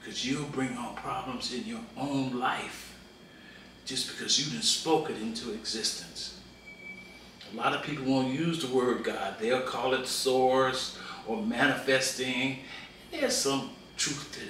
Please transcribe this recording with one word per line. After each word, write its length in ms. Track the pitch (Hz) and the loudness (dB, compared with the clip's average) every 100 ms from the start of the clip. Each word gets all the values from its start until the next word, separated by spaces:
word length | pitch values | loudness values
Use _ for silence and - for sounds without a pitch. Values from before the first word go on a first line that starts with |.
'cause 200 | - 101 | -8 -4
you'll 260 | 123 147 139 | -2 -2 -2
bring 280 | 131 131 120 | -2 -2 -2
on 180 | 120 - | -6 -6
problems 560 | - - - 120 120 | -4 -4 -4 -6 -4
in 140 | 123 107 | -4 -6
your 200 | 113 - - | -8 -8 -6
own 440 | 139 139 127 120 | -2 0 0 0
life 540 | 127 - - - - - - - - - - - - - - | 0 0 -4 -10 -14 -16 -20 -20 -20 -20 -20 -20 -20 -14 -6
just 220 | 131 - | -4 -4
because 320 | - 110 - | -4 2 2
you 120 | 151 | 2
done 100 | 113 | 0
spoke 480 | - - 160 156 - | 2 2 4 4 4
it 80 | 107 | -4
into 360 | 110 110 120 | -4 -4 -6
existence. 840 | 104 - 110 - - - - - - - - - 1077 - - - - - - - | -6 -4 -2 -2 -2 -8 -10 -10 -12 -18 -20 -18 -16 -14 -14 -16 -18 -20 -18 -12
A 20 | 113 | -2
lot 180 | 135 | 0
of 80 | 139 | 0
people 220 | 151 135 | -2 -2
won't 300 | 131 135 131 | 2 4 4
use 260 | 139 170 160 | 2 0 0
the 80 | 131 | 2
word 380 | 127 123 110 113 | 4 4 2 0
God. 340 | - - - | -2 -4 -2
They'll 220 | 110 127 | 2 2
call 320 | - - 127 | 2 0 2
it 120 | 127 127 | 2 0
source 920 | - 135 131 131 131 131 - - - - - - | 0 4 6 8 6 4 2 -4 -6 -10 -10 -4
or 160 | - | -2
manifesting. 1200 | 107 123 135 135 - 131 - - 127 123 135 135 - - - - - | 0 4 4 4 4 4 4 0 0 2 0 -2 -8 -14 -14 -18 -10
There's 280 | 320 277 - | 0 2 4
some 360 | 139 135 110 - - - | 4 2 0 -12 -16 -2
truth 380 | - 151 - | -2 -2 -6
to 120 | - 101 | -10 -10